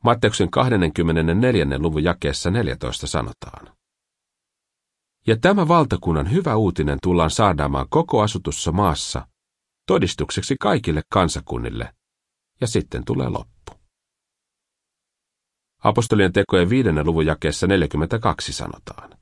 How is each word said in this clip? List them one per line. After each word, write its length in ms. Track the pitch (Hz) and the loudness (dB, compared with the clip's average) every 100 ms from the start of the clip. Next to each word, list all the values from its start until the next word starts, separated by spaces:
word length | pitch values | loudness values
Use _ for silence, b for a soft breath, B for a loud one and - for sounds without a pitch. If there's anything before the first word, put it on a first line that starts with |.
Matteuksen 460 | 117 117 113 - 87 | 2 2 0 0 0
kahdennenkymmenennenneljännen 1300 | - 127 110 85 76 82 82 82 90 123 113 71 67 | 2 2 2 2 2 0 2 2 2 2 2 0 0
luvun 220 | 82 78 | -2 0
jakeessa 460 | 80 87 73 - 87 | 0 0 -4 -2 -2
neljätoista 560 | 107 95 60 64 - - | -2 -2 -4 -8 -8 -6
sanotaan: 720 | 80 58 58 - - - _ _ _ _ _ _ _ _ _ _ _ _ _ _ _ - | -6 -6 -12 -18 -20 -20 _ _ _ _ _ _ _ _ _ _ _ _ _ _ _ 0
"Ja 100 | 110 | 2
tämä 320 | 175 202 156 | 4 4 4
valtakunnan 640 | 170 139 87 - 80 71 | 4 4 0 0 0 2
hyvä 240 | 151 170 110 | 0 0 0
uutinen 420 | 104 82 73 69 | 0 0 -2 0
tullaan 280 | 92 90 80 | 2 2 2
saarnaamaan 560 | - 104 78 71 69 65 | 2 2 2 -2 -2 0
koko 320 | 156 165 127 | -2 2 0
asutussa 500 | 107 92 80 73 - | 0 -2 -6 -6 -2
maassa 560 | 82 101 73 - - - _ _ _ _ _ - | 0 2 0 -6 -8 -10 _ _ _ _ _ -2
todistukseksi 720 | 190 - - - - - 135 | 0 0 -2 -6 -6 -4 -2
kaikille 420 | 107 113 - 78 - | 0 0 0 -4 0
kansakunnille, 840 | 101 87 82 - 62 58 57 58 _ _ _ _ _ _ _ | 0 0 -2 -8 -8 -6 -8 -10 _ _ _ _ _ _ _
ja 60 | 123 | -4
sitten 380 | 101 - - | -2 -4 -8
tulee 240 | - - 64 | -4 -4 -4
loppu." 440 | - - _ - - _ _ _ _ _ _ _ _ _ _ _ _ _ _ _ _ _ _ _ _ | -6 -10 _ -20 -20 _ _ _ _ _ _ _ _ _ _ _ _ _ _ _ _ _ _ _ _
Apostolien 540 | - 104 117 107 92 | 0 0 2 4 4
tekojen 380 | 95 98 95 87 | 2 2 2 4
viidennen 360 | 123 117 76 76 | 2 2 2 0
luvun 200 | 80 78 | 0 0
jakeessa 400 | 76 78 - 90 | 0 -2 -2 2
neljäkymmentäkaksi 840 | 98 76 78 82 113 110 78 - | 2 2 -2 -2 -2 -2 -4 -6
sanotaan 680 | - 50 50 - - - - | -8 -10 -12 -18 -20 -20 -20